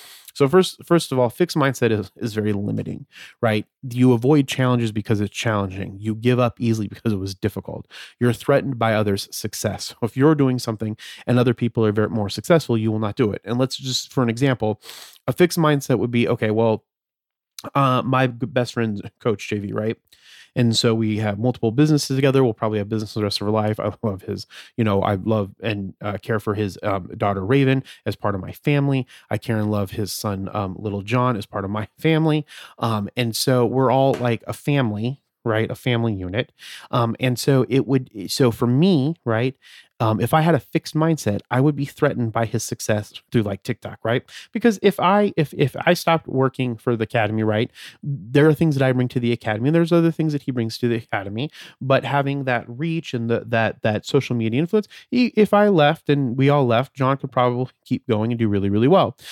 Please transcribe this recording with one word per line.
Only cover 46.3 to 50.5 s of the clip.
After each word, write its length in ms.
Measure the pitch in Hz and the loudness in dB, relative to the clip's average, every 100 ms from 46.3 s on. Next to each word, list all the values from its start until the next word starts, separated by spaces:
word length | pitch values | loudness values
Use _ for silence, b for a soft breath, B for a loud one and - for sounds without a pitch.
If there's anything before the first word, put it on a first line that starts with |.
| 131 131 - 127 113 | 0 0 0 -4 -4
for 180 | - | -2
the 80 | 113 | -2
academy, 400 | 110 120 104 110 | 0 0 0 0
right, 260 | 110 107 120 B B B | 0 0 -2 B B B
there 460 | - 139 101 139 156 | -10 -10 0 4 6
are 80 | |
things 220 | 147 165 135 | 6 2 2
that 100 | 131 | 2
I 60 | |
bring 160 | 127 123 | 2 0
to 100 | 131 | 0
the 140 | 120 | -2
academy, 380 | 117 - 107 131 | -2 -2 -2 0
and 40 | |
there's 160 | 165 170 | 2 4
other 220 | 170 165 | 4 2
things 200 | 160 156 | 0 -2
that 80 | 147 | -2
he 100 | - | -4